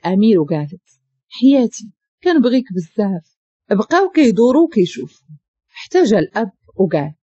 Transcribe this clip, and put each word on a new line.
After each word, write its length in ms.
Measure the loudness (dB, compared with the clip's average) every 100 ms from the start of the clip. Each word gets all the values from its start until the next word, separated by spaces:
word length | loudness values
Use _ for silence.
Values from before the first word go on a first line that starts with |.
| -2
أمير 340 | 0 2 2
وقالت: 600 | 0 -4 -6 -14 _ _ _ _ _
"حياتي، 600 | 0 2 4 0 -4 -20 _ _ _
كنبغيك 420 | 0 2 2 0 -2
بزاف". 640 | -8 -8 -6 -4 -6 -12 _ _ _ -4
بقاو 400 | -4 0 0 0
كيدوروا 560 | 2 2 4 2 2 2
وكيشوفوا، 640 | 0 -2 -4 -14 _ _ -20 _ _ _
حتى 360 | -20 -4 0
جا 160 | 2 2
الأب 320 | -2 -4 -8 -10 _ -4
وقال: 380 | -2 -2 -6 -12